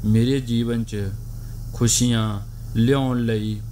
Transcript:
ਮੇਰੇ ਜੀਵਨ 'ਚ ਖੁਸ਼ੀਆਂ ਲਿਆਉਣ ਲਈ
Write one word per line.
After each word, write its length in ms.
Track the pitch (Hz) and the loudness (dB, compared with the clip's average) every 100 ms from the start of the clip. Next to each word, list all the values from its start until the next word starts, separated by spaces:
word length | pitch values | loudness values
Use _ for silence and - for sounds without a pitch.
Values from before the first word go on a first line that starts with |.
| 107 | 4
ਮੇਰੇ 360 | 113 120 135 | 4 4 2
ਜੀਵਨ 420 | 123 117 117 117 | 0 0 0 -2
'ਚ 260 | 113 107 98 101 - - - - - | -4 -4 -4 -6 -10 -10 -10 -10 -10
ਖੁਸ਼ੀਆਂ 640 | - 120 - 123 117 110 101 - - - - | 0 2 4 4 2 2 -2 -8 -12 -6 2
ਲਿਆਉਣ 500 | 117 139 131 123 117 | 4 4 2 0 0
ਲਈ 360 | 110 107 107 110 | 0 -2 -4 -8